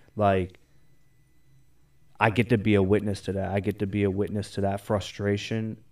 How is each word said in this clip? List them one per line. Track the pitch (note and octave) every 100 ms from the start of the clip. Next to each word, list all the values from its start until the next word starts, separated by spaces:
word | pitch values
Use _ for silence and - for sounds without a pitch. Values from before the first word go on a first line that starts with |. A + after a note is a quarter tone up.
| - -
like, | G2+ F#2+ F#2 - _ - - - _ _ _ _ _ - - _ _ _ - -
I | A2
get | G#2 G#2+
to | A#2
be | G#2+ G2+
a |
witness | F#2+ G#2 G#2 G2
to | -
that. | F#2+ F#2
I | G2
get | G2 G2
to | G2+
be | G#2
a | G2+
witness | F#2+ G2 G2+ G2
to | -
that | G2 G2
frustration | - G#2 - - G2+ G#2 - A2+ A2 G#2+ -